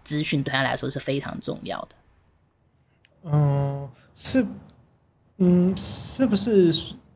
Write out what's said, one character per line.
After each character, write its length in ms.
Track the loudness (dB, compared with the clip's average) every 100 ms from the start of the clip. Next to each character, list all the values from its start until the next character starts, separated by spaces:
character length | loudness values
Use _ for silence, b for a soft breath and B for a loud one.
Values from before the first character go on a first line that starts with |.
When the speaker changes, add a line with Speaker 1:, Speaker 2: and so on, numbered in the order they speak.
Speaker 1:
资 220 | -4 -2
讯 180 | -2 -2
对 80 | -2
他 120 | -2
来 120 | 0
说 140 | -2 -4
是 100 | -6
非 220 | -4 -6
常 180 | -6 -8
重 180 | -8 -8
要 160 | -10 -12
的。 60 | -14 _ _ _ _ _ _ _ _ _ _ _ _ _
Speaker 2:
嗯， 640 | -2 2 2 2 -2 -6 -12 b b
是， 300 | -2 2 2 0 -4 -18 _ _ _ _ _ _ 0
嗯， 400 | 4 6 4 0
是 500 | -2 -2 -2 0 2
不 80 |
是 380 | 2 4 4 4 2 -4 -14 _